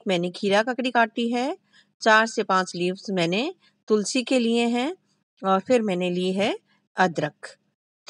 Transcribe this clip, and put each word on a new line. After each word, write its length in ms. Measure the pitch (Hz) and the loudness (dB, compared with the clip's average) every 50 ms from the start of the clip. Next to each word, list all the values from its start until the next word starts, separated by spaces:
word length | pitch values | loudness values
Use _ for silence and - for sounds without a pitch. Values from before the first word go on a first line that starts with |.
| - | 0
मैंने 240 | 208 185 170 175 180 | -2 -2 0 -2 -4
खीरा 320 | 175 - - 202 196 202 220 | -6 -4 -2 0 2 2 2
ककड़ी 280 | 254 247 - 240 254 | 0 -2 -4 -4 0
काटी 400 | 233 240 226 220 - - 233 233 | 2 2 2 0 0 -4 -4 -2
है, 260 | 240 240 247 285 370 - _ _ _ _ _ _ _ - | -2 -2 -4 -4 -6 -8 _ _ _ _ _ _ _ -2
चार 260 | - 233 214 214 226 | 4 4 6 6 4
से 160 | 233 - - 202 | 2 0 -4 -2
पांच 320 | - 190 185 185 - - | 0 0 0 0 -2 -4
लीव्स 340 | 175 175 180 185 196 - - | -4 -2 -2 -4 -4 -6 -4
मैंने 460 | 196 185 165 165 180 208 262 339 370 _ _ _ _ _ _ | -2 0 0 0 0 -2 -4 -4 -8 _ _ _ _ _ _
तुलसी 360 | - 220 214 202 - - 262 233 | 0 0 0 0 0 -2 -2 0
के 160 | - 277 254 | 0 2 2
लिए 260 | 233 226 233 233 233 | 2 2 2 2 0
हैं 300 | 233 240 240 247 302 381 - _ _ _ _ _ _ _ - 190 | 0 0 0 -2 -4 -6 -8 _ _ _ _ _ _ _ -6 -2
और 140 | 190 190 190 | 0 0 2
फिर 220 | - - 254 240 | 2 2 2 2
मैंने 280 | 220 208 180 175 180 180 | 2 0 -2 0 -2 -2
ली 240 | 180 180 185 185 185 | -2 -2 -2 -2 0
है 260 | 202 196 240 370 453 _ _ _ _ _ _ - | 0 0 -2 -2 -4 _ _ _ _ _ _ -2
अदरक, 600 | - 180 185 156 165 156 151 - _ - - - _ _ _ _ _ _ _ _ _ _ | 0 0 0 0 -2 -4 -4 -4 _ -20 -20 -20 _ _ _ _ _ _ _ _ _ _